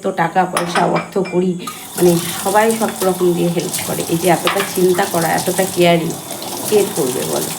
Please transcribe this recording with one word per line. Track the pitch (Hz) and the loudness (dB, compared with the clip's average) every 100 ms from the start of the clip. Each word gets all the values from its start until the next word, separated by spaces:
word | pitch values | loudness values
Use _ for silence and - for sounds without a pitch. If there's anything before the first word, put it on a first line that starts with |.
তো | 190 | -2
টাকা | 185 165 185 175 | 0 0 2 0
পয়সা, | 170 170 196 170 | 0 -2 0 0
অর্থ | 170 - 196 | 0 -2 -4
কড়ি, | 180 175 185 170 - - - - | -2 0 0 -2 -6 -12 -12 2
মানে, | 175 170 - - | 4 4 0 -4
সবাই | 196 208 226 | 0 2 4
সব | 226 208 - | 2 -2 0
রকম | 185 180 180 | -2 2 2
দিয়ে | 170 170 | 2 0
হেল্প | 170 175 - - | 0 -4 -4 -6
করে। | 156 - | -6 -2
এই | 170 | 0
যে | 180 | 2
এতটা | 160 - 202 196 190 | 2 0 -2 -2 2
চিন্তা | 185 180 196 | 2 4 0
করা, | 170 165 | 0 0
এতটা | - 185 185 190 175 | 0 0 0 0 2
কেয়ারিং | 175 170 160 - - - - - - | 4 4 0 -6 -10 -12 -10 -8 0
কে | 214 - - | 2 2 0
করবে | 131 131 80 | -2 -2 -2
বলো? | 71 - | -2 -4